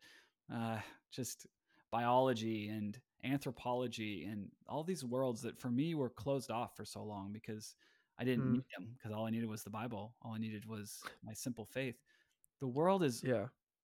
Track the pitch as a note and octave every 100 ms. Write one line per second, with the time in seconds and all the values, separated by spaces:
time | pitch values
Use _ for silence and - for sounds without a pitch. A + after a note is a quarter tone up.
0 | - - _ _ - A#2+ A2+ A2 - -
1 | _ - A#2+ - - _ _ _ _ A#2
2 | A#2+ B2+ C3 A#2 A2+ A2 G#2+ G#2+ G#2 A#2
3 | - _ B2+ C#3 D3 - B2+ B2 B2 A2+
4 | G#2+ F#2+ F2+ G#2+ F#2+ - - C#3 D#3+ E3+
5 | B2 B2+ C3 A2+ - - B2+ A#2+ D#3+ D#3
6 | B2 - B2 C#3 - A2+ A2 - G#2+ G#2
7 | G#2 G2+ G2 G#2+ - G#2+ - - _ _
8 | _ - B2 A#2+ B2 B2+ - F#2+ G#2 B2
9 | A2 G#2+ A2+ A2+ A2+ A2 G2+ G#2+ A#2+ G#2
10 | G#2+ - A#2 A2 A2 G#2+ G#2+ A2 G#2 -
11 | - - - A2 B2+ A2+ G#2 B2+ C3+ -
12 | _ _ _ _ _ _ C3 C3 F3 G3
13 | D3+ A#2 C3+ A2+ A2+ - _ _